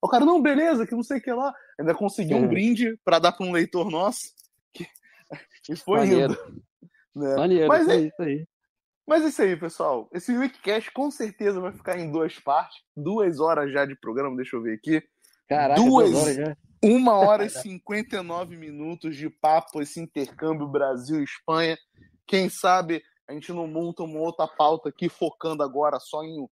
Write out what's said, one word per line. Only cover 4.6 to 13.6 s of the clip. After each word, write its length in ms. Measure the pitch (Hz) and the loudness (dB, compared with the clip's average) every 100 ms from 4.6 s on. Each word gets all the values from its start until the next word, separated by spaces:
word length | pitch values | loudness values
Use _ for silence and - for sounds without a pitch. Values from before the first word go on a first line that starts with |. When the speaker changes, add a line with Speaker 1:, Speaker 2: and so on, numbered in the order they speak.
| _ | _
Speaker 1:
Que, 160 | - 175 _ _ _ _ | -18 -16 _ _ _ _
<laughs> 400 | - - _ - | -20 -20 _ -14
e 60 | 156 | -12
foi 220 | - 208 | 0 2
Speaker 2:
Maneiro. 320 | 202 185 - | 4 4 2
Speaker 1:
indo. 300 | - - - _ _ _ _ _ - | -2 -8 -20 _ _ _ _ _ -8
Né? 200 | 143 135 | -4 0
Speaker 2:
Maneiro, 320 | 165 185 156 | 2 4 2
Speaker 1:
Mas 140 | 156 | 2
Speaker 2:
isso 100 | 311 | 2
Speaker 1:
é 40 | - | 2
Speaker 2:
aí, 120 | 156 | 0
isso 140 | - | -4
aí. 260 | 165 143 165 _ _ _ _ _ - | -4 -4 -6 _ _ _ _ _ 0
Speaker 1:
mas 200 | 311 311 | 2 2
é 20 | |
isso 140 | - | 0
aí, 160 | 202 170 | 0 0
pessoal. 500 | 165 - 165 127 110 | -6 -4 -2 -2 -6
Esse 240 | 180 180 247 | -12 -4 -2
Weekcast 520 | 269 269 - 214 214 | -2 -6 -4 -4 -4
com 180 | - 285 | -6 -6
certeza 480 | 262 220 190 202 190 | -4 -8 -4 -4 -2
vai 140 | 180 | -6
ficar 260 | - - 180 | -10 -8 -6
em 100 | 165 | -4
duas 300 | 151 160 - | -4 -4 -6
partes. 420 | - 147 175 - _ - | -2 -2 -2 -12 _ -10
Duas 460 | 147 214 196 151 | -6 0 0 2
horas 320 | 156 160 | 0 0